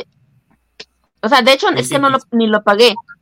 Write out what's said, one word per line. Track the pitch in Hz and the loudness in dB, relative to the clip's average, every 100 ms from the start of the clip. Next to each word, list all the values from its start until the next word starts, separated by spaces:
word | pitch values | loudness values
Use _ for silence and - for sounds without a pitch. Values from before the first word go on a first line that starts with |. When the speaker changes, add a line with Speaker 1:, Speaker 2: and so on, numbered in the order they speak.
| - _ _ _ _ _ _ - - _ _ _ | -4 _ _ _ _ _ _ -20 -20 _ _ _
Speaker 1:
O | 220 | -2
sea, | 269 | 2
de | 247 | 2
hecho, | 539 415 | 2 0
Speaker 2:
Pues | 269 | -4
Speaker 1:
es | - | -4
Speaker 2:
sí, | |
Speaker 1:
que | 285 | -2
no | 277 | 0
lo, | 262 | -2
Speaker 2:
pues. | - | -4
Speaker 1:
ni | 233 220 | -2 0
lo | 214 | 0
apagué, | 214 202 240 - - - | 0 2 2 0 -12 -20